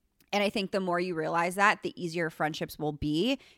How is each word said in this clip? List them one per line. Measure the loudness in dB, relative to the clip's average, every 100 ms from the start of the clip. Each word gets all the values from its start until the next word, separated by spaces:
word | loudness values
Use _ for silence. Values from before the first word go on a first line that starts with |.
| _ _ _
And | 0
I | 0
think | 0 -2
the | 0
more | 0 0
you | 0 -2
realize | 0 0 0 4
that, | 4 4
the | -4 -6
easier | -4 -2 -2
friendships | 0 -2 -2 -8 -4
will | -4
be | -2 -2 0 2 0 -6